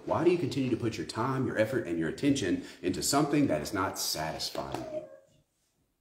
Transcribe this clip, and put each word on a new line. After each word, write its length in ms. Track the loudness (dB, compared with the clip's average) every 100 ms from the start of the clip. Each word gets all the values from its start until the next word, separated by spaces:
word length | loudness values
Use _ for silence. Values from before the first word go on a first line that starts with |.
| -2
why 180 | 4
do 80 | 4
you 60 | 4
continue 320 | 0 0 0
to 80 | 0
put 200 | -2 -4
your 100 | -6
time, 400 | -2 -2 0 0
your 100 | 2
effort, 300 | 2 2 -2
and 100 | -2
your 120 | -2
attention 560 | 0 2 2 2 0 -4 -4
into 200 | -2 -2
something 460 | 2 2 4 4 2
that 140 | 2
is 120 | -2
not 240 | -2 -2 -2
satisfying 880 | -4 -2 -4 -4 -6 -6 -6 -8 -6
you?" 80 | -8 -10 -20 _ _ _ _ _ _ _ _